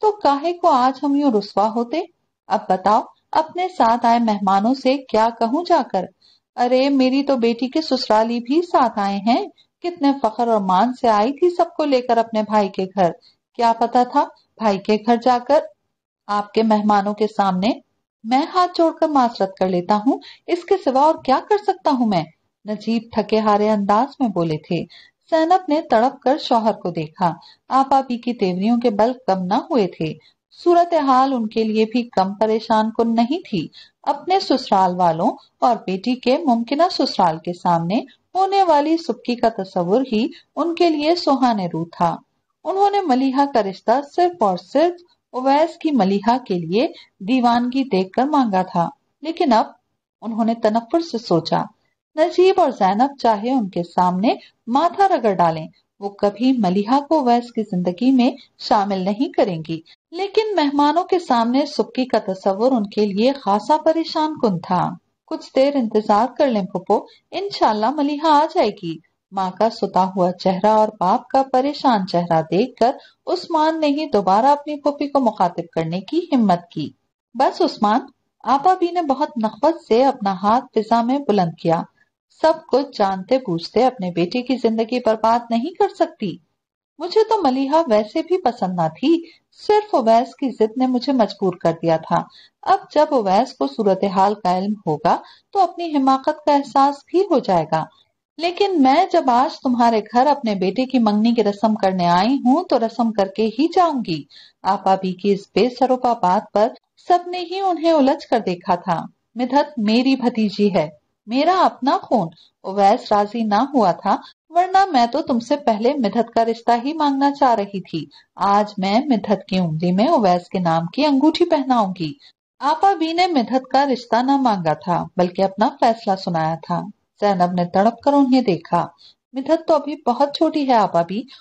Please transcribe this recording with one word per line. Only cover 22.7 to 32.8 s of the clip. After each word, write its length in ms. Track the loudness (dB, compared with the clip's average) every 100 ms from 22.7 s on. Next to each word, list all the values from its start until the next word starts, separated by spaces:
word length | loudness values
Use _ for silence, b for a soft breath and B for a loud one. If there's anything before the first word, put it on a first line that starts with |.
| -8 -4 -4 -4 -4
थके 200 | 0 0
हारे 300 | 2 2 2
अंदाज 480 | 0 2 0 0 -2
में 120 | -4
बोले 240 | -2 -2 -4
थे। 280 | -4 -6 -6 B B B -2
जैनब 360 | 0 2 2 2
ने 140 | -2
तड़प 380 | 2 2 2 0
कर 160 | -2 -2
शौहर 340 | 0 0 0
को 180 | -2 -4
देखा। 500 | -6 -8 -2 -2 -2 B B -2
आपा 300 | 0 2 2
भी 180 | 0 -6
की 140 | -6
तेवरियों 460 | -2 -2 0 0 2
के 120 | 0
बल 220 | 2 0
कम 300 | 0 -2 -2
न 100 | 0
हुए 380 | -2 0 0 0 -4
थे। 180 | -8 -8 b b _
सूरत 400 | -4 2 4 4
हाल 400 | 0 2 2 2
उनके 300 | 0 -4 -2
लिए 200 | 0 0
भी 180 | 0 -2
कम 320 | -2 -2 -2
परेशान 560 | 0 0 0 0 0